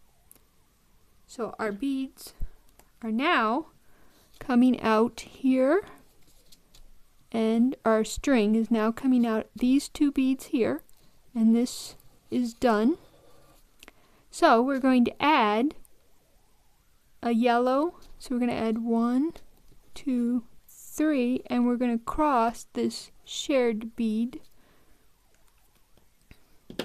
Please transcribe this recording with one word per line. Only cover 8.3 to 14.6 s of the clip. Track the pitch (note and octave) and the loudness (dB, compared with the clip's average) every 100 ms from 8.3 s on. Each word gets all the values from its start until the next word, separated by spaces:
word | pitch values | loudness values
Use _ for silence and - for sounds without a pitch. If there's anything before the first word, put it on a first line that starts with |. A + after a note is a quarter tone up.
| B3+ G#3 | 2 2
is | A3 A3 | 2 0
now | A3+ G#3+ | 0 0
coming | A3+ C4+ B3+ A#3 | -2 0 2 2
out | A3 - - | -2 -6 -2
these | B3 C#4 - | 2 2 0
two | - C#4+ | -2 0
beads | C#4 C4 C4+ - | 2 0 -2 -4
here, | C#4 G#3+ C#4+ - - - - - | -2 0 -2 -10 -20 -20 -20 -10
and | A#3 A3+ A#3 | 2 4 4
this | B3 - - - - - _ | 0 -6 -14 -18 -20 -20 _
is | B3 A#3+ | -4 -4
done. | - B3 G#3+ A3+ F4+ - _ - - - - _ _ - - _ _ _ | 0 0 4 2 0 -6 _ -20 -20 -20 -20 _ _ -20 -20 _ _ _
So | - E4+ A#3 | 0 4 4